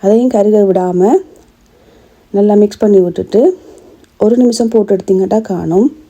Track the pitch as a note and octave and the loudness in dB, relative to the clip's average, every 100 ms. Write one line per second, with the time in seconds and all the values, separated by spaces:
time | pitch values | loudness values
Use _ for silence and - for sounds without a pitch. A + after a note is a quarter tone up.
0 | G3 A3 B3 A3+ G#3 G#3+ G3+ F#3 F3+ F3+ | 2 0 0 0 2 2 2 0 -2 0
1 | F#3+ F4+ - - _ _ _ _ _ _ | 0 0 -2 -20 _ _ _ _ _ _
2 | _ _ _ G3 G#3 G#3 G#3 - A3 G3 | _ _ _ -2 0 2 0 0 0 2
3 | F3+ F3 F#3+ G3+ D4 F4+ - - - - | 2 -4 -4 0 0 -2 -12 -20 -20 -20
4 | _ _ G#3 A#3+ B3 A3+ A#3 A3+ G#3 G3 | _ _ -2 2 0 0 -2 0 0 -2
5 | F#3 F#3+ F#3+ G#3+ A3 F#3 D#3+ E3+ B3+ - | 0 -2 0 -4 -4 -8 -2 0 0 -2
6 | - | -20